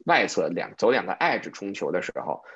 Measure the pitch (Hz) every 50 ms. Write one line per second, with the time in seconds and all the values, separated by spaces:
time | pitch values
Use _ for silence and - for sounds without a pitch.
0 | - - 170 135 104 90 - 98 82 - 87 82 52 - - - - 113 131 120
1 | - 95 - - 156 170 131 104 - - - - 101 98 101 - 82 73 82 90
2 | - - - 65 64 - 71 - - - -